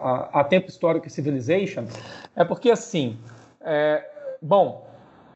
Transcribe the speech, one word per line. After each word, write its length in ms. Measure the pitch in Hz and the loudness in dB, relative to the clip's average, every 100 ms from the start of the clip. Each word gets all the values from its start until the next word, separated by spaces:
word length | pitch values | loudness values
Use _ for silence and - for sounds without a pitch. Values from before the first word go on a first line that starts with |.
| 131 127 - 147 | -2 -2 0 2
a, 20 | |
a 20 | |
tempo 240 | 143 185 185 | 4 4 2
histórico 400 | - 170 165 147 | -2 0 0 -4
e 20 | |
Civilization, 760 | - 147 135 117 180 202 95 104 - - - - - | -6 -4 -2 0 0 0 -6 -10 -12 -16 -18 -8 0
é 80 | |
porque, 260 | 175 196 247 | 0 2 2
assim, 480 | 220 - 175 127 110 - - - _ | 2 2 -4 -2 -6 -14 -20 -20 _
é, 420 | - 151 151 151 - - - - | -2 0 2 0 -4 -14 -12 -8
bom, 440 | 147 196 147 - - - - - - | 2 4 4 -2 -18 -20 -20 -20 -20